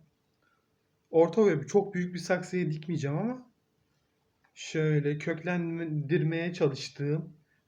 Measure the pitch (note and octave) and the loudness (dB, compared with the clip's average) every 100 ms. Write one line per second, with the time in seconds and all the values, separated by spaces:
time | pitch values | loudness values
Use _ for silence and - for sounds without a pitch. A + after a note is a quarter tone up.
0 | _ _ _ _ _ _ _ _ _ _ | _ _ _ _ _ _ _ _ _ _
1 | _ D#3+ E3+ A3+ G#3 D#3 - G3+ G3 F3+ | _ 4 4 6 4 4 2 0 2 -4
2 | F3+ F3 - F3+ - F3+ F3 D3+ - D#3 | -4 -6 -2 -2 0 -2 -2 -4 -4 -4
3 | C#3 D#3 A3+ B3+ - _ _ _ _ _ | -2 -2 -4 -6 -12 _ _ _ _ _
4 | _ _ _ _ _ - - D#3+ D#3 D3+ | _ _ _ _ _ -16 -8 0 2 4
5 | C#3+ D3 E3+ D#3+ F3+ F3 E3 E3 E3 D3+ | 2 -2 -4 -4 -2 -2 -2 -4 -4 -4
6 | C#3 D#3+ D3+ E3 E3+ F3 D3+ C3+ - - | 0 2 2 0 -2 2 0 0 -10 -6
7 | C#3+ D#3 - - _ _ | -2 -2 -4 -16 _ _